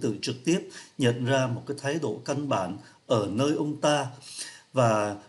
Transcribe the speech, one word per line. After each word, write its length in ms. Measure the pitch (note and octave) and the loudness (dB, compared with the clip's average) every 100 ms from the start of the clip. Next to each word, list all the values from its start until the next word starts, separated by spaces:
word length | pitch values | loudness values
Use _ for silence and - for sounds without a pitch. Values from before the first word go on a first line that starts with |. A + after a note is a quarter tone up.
tượng 200 | B2+ G2+ | -4 -4
trực 140 | - A2+ - | -6 -4 0
tiếp, 240 | F#3 - - - - | 0 -2 -16 -14 0
nhận 280 | B2+ B2 B2 | 2 2 2
ra 220 | C3+ B2+ | 2 2
một 160 | A#2 - | -2 -6
cái 100 | C#3 | -6
thái 180 | C#3 D#3+ | -4 -2
độ 200 | C#3 - - | -2 -4 -4
căn 240 | C#3+ C#3+ | -4 -2
bản 280 | A2 F2+ F#2+ - - - | -2 -2 -6 -14 -12 0
ở 200 | A#2 G2 | 2 2
nơi 240 | G#2 C#3+ E3 | 2 2 2
ông 260 | D3+ C3+ | -2 0
ta. 260 | D3+ D3 C3+ - - - - - - | 2 2 0 -8 -16 -14 -14 -16 -4
Và 420 | C3 A#2 G#2+ G#2 G2+ | 2 4 4 2 -4